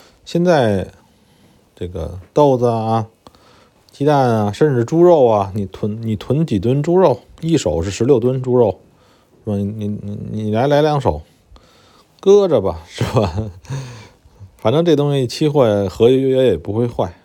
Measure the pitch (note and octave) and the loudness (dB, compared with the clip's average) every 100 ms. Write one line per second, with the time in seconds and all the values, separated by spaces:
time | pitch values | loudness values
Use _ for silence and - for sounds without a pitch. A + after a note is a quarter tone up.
0 | _ _ - E3+ F3+ D#3 A#2 G2 F2+ - | _ _ -6 0 2 4 2 0 -4 -12
1 | _ _ _ _ _ _ _ _ F2+ F2+ | _ _ _ _ _ _ _ _ -12 -10
2 | E2 F#2 - D3+ C#3+ B2+ B2 A2+ A2 A2+ | -10 -12 -4 2 4 4 0 0 -2 -2
3 | G#2+ _ - _ _ _ _ _ _ - | -4 _ -20 _ _ _ _ _ _ -2
4 | C#3 C#3+ B2+ A2+ G#2 G2+ D3+ B2 A#2 D#3+ | 2 2 2 2 -2 0 0 0 0 4
5 | F3 D#3+ A#2+ G#2+ G2 G2+ G2 - G#2+ A2 | 6 6 4 4 0 -4 -8 -8 -8 -6
6 | A2+ G#2+ - C#3 E3 G#2 A2+ C#3 D3+ F#3 | -6 -6 -4 -2 0 -2 0 -2 0 0
7 | E3+ - - - E3 D#3 - E2 F#2+ - | 0 0 -6 -10 -2 -2 0 -2 -4 -2
8 | A#2 B2 B2 C3 B2+ B2 G#2+ - _ _ | 2 2 2 -2 0 2 2 -2 _ _
9 | _ _ _ _ A2 G2+ G2+ A2 G#2 G#2 | _ _ _ _ -6 -4 -6 -6 -8 -8
10 | G2+ G#2 A2+ G#2+ G#2+ G#2+ C#3 D3 D3+ D3 | -10 -10 -10 -8 -4 -2 2 2 2 2
11 | A#2 D2+ - _ _ - _ _ _ _ | -2 -4 -10 _ _ -20 _ _ _ _
12 | _ _ G3 G3+ F#3+ B2+ F#2+ E2+ - - | _ _ 2 4 4 0 -2 -6 -14 -8
13 | - B2 F#2+ F2+ A2 - - C#3 B2+ A2+ | -4 -2 -2 -4 -10 -14 -12 -12 -12 -18
14 | G2+ _ _ _ - _ A2 D3 F3 C#3 | -20 _ _ _ -20 _ -2 0 2 2
15 | D3 C#3 B2 - D3+ C#3+ A2+ G#2 G2 - | 2 -2 -4 -2 -2 2 2 2 -2 2
16 | A#2 C3 C3+ C3 B2+ F2 G#2 G#2+ A#2+ A2+ | 2 4 2 2 2 0 -4 -4 -4 -4
17 | F#2 - | -6 -8